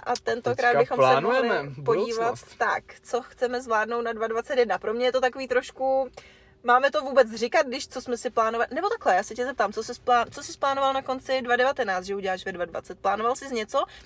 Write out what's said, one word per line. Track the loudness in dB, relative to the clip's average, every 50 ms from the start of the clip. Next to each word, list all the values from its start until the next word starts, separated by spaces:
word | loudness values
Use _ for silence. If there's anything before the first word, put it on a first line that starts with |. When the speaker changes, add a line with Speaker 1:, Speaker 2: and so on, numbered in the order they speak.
| -4
Speaker 1:
a | -4 -4 -4 -2
tentokrát | -4 -4 -2 -2 -2 -2 0 2 4
Speaker 2:
Teďka | 4 4
Speaker 1:
bychom | 4 2 4
se | 4 6 6 6 4
mohli | 4 2 2 2 2 2
Speaker 2:
plánujeme | 0 -2 -4 -6 -10
Speaker 1:
podívat, | -4 -2
Speaker 2:
budoucnost. | 0 0 2 0 -2 -2 -2 -2 -2 -2 -4 -10 -14 -6 -4
Speaker 1:
tak, | -2 -2 -2 -2 -6 -10 -20 -20 -10
co | -6 -6 -6 -6
chceme | -8 -6 -4 -4 -4 -2 -4 -4
zvládnout | -2 0 0 0 0 -2 -4 -4
na | -4 -4
dva | -4 -4
dvacet | -2 -2 -4 -4 0 2 2
jedna. | 2 2 0 -2
Pro | -2 -2 -2
mě | 0 0
je | 2 2
to | 2
takový | 2 0 0 -4 -4 -2
trošku, | 0 -2 -2 -2 -4 -4 -2 0 2 2 0 -2 -6 -16 -20 -20 -20 -20 -20 _ _ _ 2
máme | 4 6 6 6 4
to | 2 0 -2
vůbec | 4 6 6 6 6 2
říkat, | -4 -2 0 2 2 2
když | 2 -2 -8 -8 -8
co | -10 -10
jsme | -6 -6 -6
si | -4 -6 -2
plánovali, | 0 0 0 2 0 0 -2 -2 -2
nebo | -2 -2 -2
takhle, | -4 0 2 2 2
já | 2 2
se | -2 -6
tě | -6 -6
zeptám, | -4 -2 -2 -2 -2 -2
co | -6 -8
jsi | -8 -10
splá-, | -4 0 2 2 2 2 0
co | -6 -10 -12
jsi | -12 -6 -2
plánoval | -2 0 0 2 2 2 0
na | 0 -2
konci | -4 -6 -6 -4 -2 -2 -2 0
dva | 0 2
devatenáct, | 2 2 2 2 0 -2 -2 -2 -2 -4
že | -4 -6
uděláš | -4 -4 -4 -4 -4 -6
ve | -8 -6
dva | -6 -6
dvacet? | -6 -6 -8 -10 -10 -10 -4
Plánoval | -2 -2 0 0 0 -2 -2
jsi | -2 -6 -6 -6
něco? | -6 -4 -2 0 0 -2 -2 -6 -12 -8